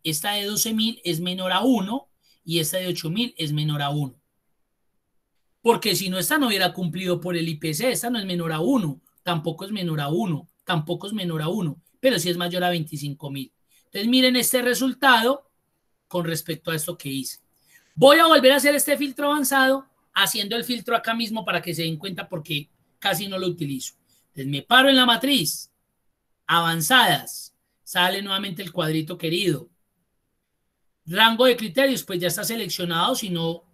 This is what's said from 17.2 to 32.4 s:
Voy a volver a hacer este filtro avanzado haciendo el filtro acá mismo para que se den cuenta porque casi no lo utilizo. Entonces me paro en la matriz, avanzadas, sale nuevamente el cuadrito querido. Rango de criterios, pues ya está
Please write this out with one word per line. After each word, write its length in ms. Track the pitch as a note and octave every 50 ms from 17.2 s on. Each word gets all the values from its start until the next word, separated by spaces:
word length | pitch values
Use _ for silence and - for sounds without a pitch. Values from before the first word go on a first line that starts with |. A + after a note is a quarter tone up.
| C3 - - - _ _ _ _ _ _ _ _ _ _ _
Voy 240 | - E3 C4+ D4 E4
a 80 | E4+
volver 260 | E4 D#4+ D4 A#3+ C4 C#4
a 40 |
hacer 180 | C#4+ A3+ C#4+ D4
este 220 | C#4+ - - C#4+
filtro 340 | B3 C#4+ C#4 C4 - D4 C#4+
avanzado 560 | D4 D4+ C#4 C4 C#4 C4+ C4 C4 C4+ C4+ C4+ - _ _ _ _ -
haciendo 420 | - G3 - - A3 G3+ G3+ A3
el 80 | A#3 -
filtro 320 | - B3 A#3 - - A#3
acá 180 | A#3 - - A#3
mismo 300 | A#3 A#3 G#3+ A3 A3 -
para 160 | - F3+ E3+
que 140 | E3 F3 E3
se 80 | D3 E3
den 140 | E3 E3
cuenta 320 | D#3 E3+ G3 F#3 F3+ F#3+ -
porque 420 | - E3+ D3+ - D#3+ D3 C#3+ - _ _ _ _ _ _
casi 300 | - G3+ F#3+ D#3+ G#3 G3
no 100 | F#3+ F#3
lo 80 | F#3
utilizo. 480 | F3+ E3+ F3 D#3+ C#3+ C#3 C3 B2+ - - _ _ _ _ _ _ _
Entonces 180 | _ D3 C3+
me 160 | C3+ C#3+ C#3 C3+
paro 260 | - A#3 B3+ C4 C#4
en 80 | C4+
la 100 | C4 B3+
matriz, 640 | A#3+ A#3 A3+ - C4+ C#4+ B3 E3 D3 - - - - _ _ _ _ _ _ _ _ _ _ _ _ _ _ _
avanzadas, 1080 | - D#3 E3+ E3+ E3 E3 E3 D#3+ - B3+ C4 A#3 G3 D#3 C3 - - - - - - _ _ _ _ _ _ _
sale 380 | - - F#3 F3+ F#3 F#3+ G3
nuevamente 420 | G3+ G3+ F#3+ F#3+ G3+ G3 F3+ D#3+ G3+
el 100 | F3 -
cuadrito 440 | F3 D#3+ D#3 D#3 D#3+ D#3 D#3 F3+
querido. 540 | F3 - D#3+ E3 F#3 G3+ F3+ D3+ D3 - - _ _ _ _ _ _ _ _ _ _ _ _ _ _ _ _ _ _ _ _ _ _ _ _ _ _ _
Rango 400 | D#3+ E3 G3 A3 A3+ A3+ A3 B3
de 100 | C4 A#3+
criterios, 460 | A#3+ A3+ G#3 D#3 B3+ C4+ C#4 C4 - -
pues 160 | - F#3+ F3+
ya 80 | E3+ F3+
está 160 | E3 G#3